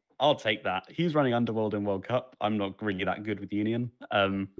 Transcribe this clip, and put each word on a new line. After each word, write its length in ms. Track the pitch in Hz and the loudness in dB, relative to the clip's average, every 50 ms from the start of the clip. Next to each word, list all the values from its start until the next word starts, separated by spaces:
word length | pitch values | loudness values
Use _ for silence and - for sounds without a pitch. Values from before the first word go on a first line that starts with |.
| _ _ _ - | _ _ _ 0
"I'll 140 | 131 147 139 | 2 2 2
take 280 | - - 113 110 104 - | 2 0 -2 -2 0 -2
that." 260 | 95 90 92 - - | -2 -2 -4 -4 -6
He's 240 | - - 170 175 147 | -4 -2 0 2 2
running 200 | 156 139 127 120 | 2 4 4 4
Underworld 400 | 120 120 113 110 110 107 107 107 | 2 2 0 0 0 0 0 0
in 100 | 104 101 | 0 0
World 200 | 104 98 95 95 | 0 -2 -2 -2
Cup. 320 | - 117 127 - - - - | -2 -2 -2 -2 -4 -6 -4
I'm 160 | - 107 107 | -2 0 0
not 240 | 104 101 98 95 - 107 | 0 -2 -4 -4 -4 -4
really 220 | 107 95 92 98 | -2 -2 0 0
that 180 | 92 - - 104 | -2 -2 -2 -4
good 160 | 110 104 98 | -6 -6 -6
with 120 | 101 95 104 | -6 -4 -2
Union. 380 | 104 104 107 117 117 123 120 - _ - - | -2 0 0 0 -2 -2 -4 -6 _ -8 0
Um, 380 | - 104 98 95 98 98 98 98 - - | 2 4 4 4 2 0 -2 -4 -8 -14